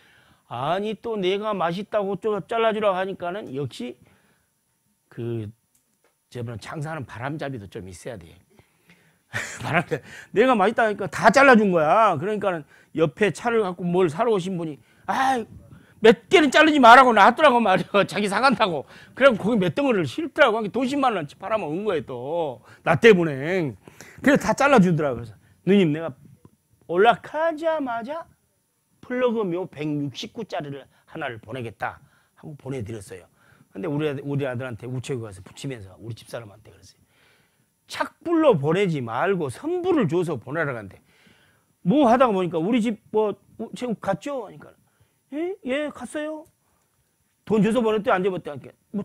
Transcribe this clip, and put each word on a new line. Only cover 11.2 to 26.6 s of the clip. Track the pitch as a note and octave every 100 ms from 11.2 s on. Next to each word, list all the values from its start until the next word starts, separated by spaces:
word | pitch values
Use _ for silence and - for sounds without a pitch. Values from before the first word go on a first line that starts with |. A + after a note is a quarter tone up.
| G3
잘라준 | C4 C#4 G#3 G#3
거야. | F3 D3+ G3 A3 D#3+
그러니까는 | F3+ G#3+ G3 E3+ C#3 _ _
옆에 | - D#3+ - G#3
차를 | - A#3+ A#3
갖고 | F#3+ F3+
뭘 | F3+ F3 F#3
사러 | D3+ A#3+
오신 | G#3 F3 F3+
분이 | E3 C#3+ _ _ -
"아이, | G3+ C4 C4 - - - - _ _
몇 | A3 A#3+ -
개는 | F4+ D4+
자르지 | E4 D#4 D4
말라고 | A#3+ B3 B3+
놨더라고 | G#3+ G3+ A#3+ D#4 A#3+
말이야. | A3 F#3 F3
<laughs> | G3+ F#3+
자기 | F3+ G#3
사간다고." | G3 C4 B3 A3 D#3 - - -
그럼 | - C4+ G#3+
거기 | F#3 A#3
몇 | F3+
덩어리를 | - C#4+ G#3+ D3
싫더라고. | - D#4+ - C#4 G#3+
한 |
게 | G#3
돈 | A#3 C4
십만 | C#4+ C4+
원어치 | G3+ C#3+ -
팔아먹은 | F#3+ A3 E3 D#3+
거예요, | G#3+ E3 B2+
또. | B2 C3 E3+ D#3 A#2 - -
나 | -
때문에. | E3 A3+ G3 E3 C3+ D3 F#3 D3+ G2+ - - - -
그래서 | - F3
다 | F#3+
잘라주더라고. | G#3+ C4+ C4+ F3+ D#3 D3 A#2
그래서 | A#2 - _ _
누님, | - G3+ F3
내가 | D3+ E3 - - - - _